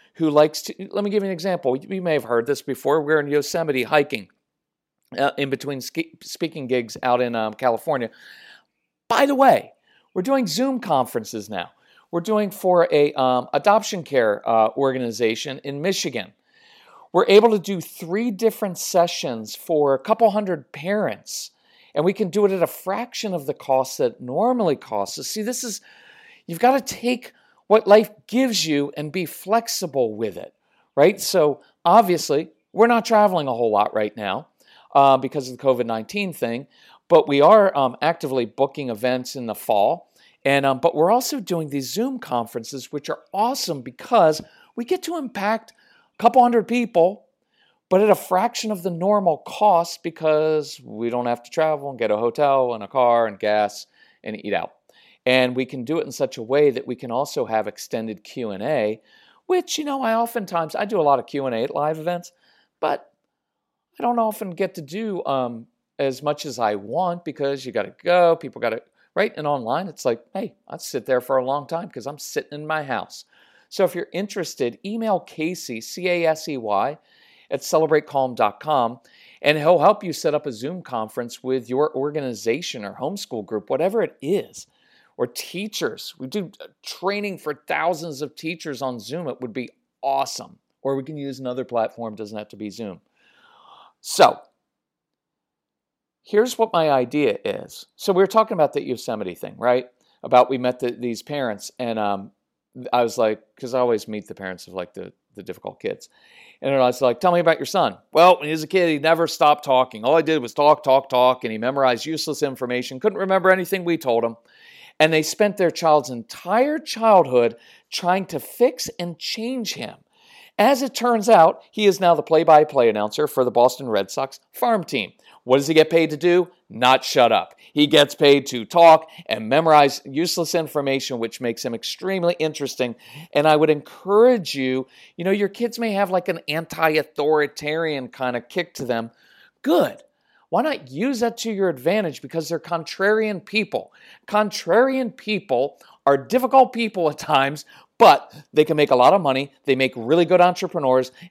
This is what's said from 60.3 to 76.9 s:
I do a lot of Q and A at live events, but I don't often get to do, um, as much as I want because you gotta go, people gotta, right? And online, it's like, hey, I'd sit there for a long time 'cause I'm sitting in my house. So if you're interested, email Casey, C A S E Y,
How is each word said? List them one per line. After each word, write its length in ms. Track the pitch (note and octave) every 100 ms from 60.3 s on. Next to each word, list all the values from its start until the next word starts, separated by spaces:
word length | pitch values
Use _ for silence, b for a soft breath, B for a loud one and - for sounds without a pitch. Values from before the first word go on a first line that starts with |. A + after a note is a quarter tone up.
| A#3 F#3+ E3+ D#3 -
I 80 |
do 160 | G#3 G3+
a 20 |
lot 160 | D3 C3
of 80 | -
Q 200 | C#3+ C3
and 80 |
A 80 | A2+
at 120 | B2+
live 240 | - D3 D#3+
events, 320 | D#3+ F3 - _ _ _ _ _
but 320 | - - - _ _ _ _ _ _ _ _ -
I 40 |
don't 160 | A#3+ A#3+
often 320 | A3 G#3+ G3
get 240 | E3 F#3+
to 80 | F3+
do, 420 | C#3 F#3 A3 F3+
um, 420 | - C3+ B2 A2+ A#2+ _ _ -
as 240 | C3+ B2+
much 220 | D3 D3
as 140 | D#3 B2
I 160 | A2
want 500 | G#2 G2+ D3 F#3 F3
because 400 | E3 C3+ C#3 C#3
you 80 | C3
gotta 220 | A2+ F#2 -
go, 320 | F3 F3+ E3+ E3
people 240 | C3 A#2
gotta, 220 | A#2 A2+ - _ _
right? 180 | - A3
And 120 | - D3+
online, 420 | C#3+ A2+ C#3+ F#3+
it's 160 | -
like, 160 | C3 A#2 _
hey, 200 | F#3+ A3 - -
I'd 140 | E3
sit 240 | - C3 A2
there 160 | B2+
for 160 | B2 C3+
a 60 |
long 220 | B2+ C#3+ C3+
time 220 | E3 F3
'cause 180 | C3 C3+
I'm 120 | D3
sitting 420 | - - - D3
in 60 | D3+
my 160 | D#3
house. 420 | C#3 A2+ - - - b b b b
So 140 | -
if 100 | G3+
you're 140 | - -
interested, 640 | E3+ G3+ G#3 E3 - A#2+ -
email 360 | G3 A3+ A3 F#3
Casey, 600 | - - D#3+ F3+ - A#2
C 260 | - - F3+
A 180 | F3 E3
S 220 | D#3 -
E 100 | C3+
Y, 400 | A2 G2+ A#2+